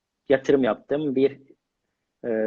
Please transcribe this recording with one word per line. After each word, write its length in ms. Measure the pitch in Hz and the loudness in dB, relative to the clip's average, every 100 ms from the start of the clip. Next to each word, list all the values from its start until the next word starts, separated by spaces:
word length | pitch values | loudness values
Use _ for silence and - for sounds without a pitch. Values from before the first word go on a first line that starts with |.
| _ _ - | _ _ -2
yatırım 360 | 135 143 139 | 0 2 2
yaptığım 520 | 120 104 - 143 151 131 | 2 -2 -4 -4 -2 0
bir, 240 | 135 135 - _ _ _ _ _ _ _ | 0 -2 -20 _ _ _ _ _ _ _
e, 60 | 120 110 | -6 -4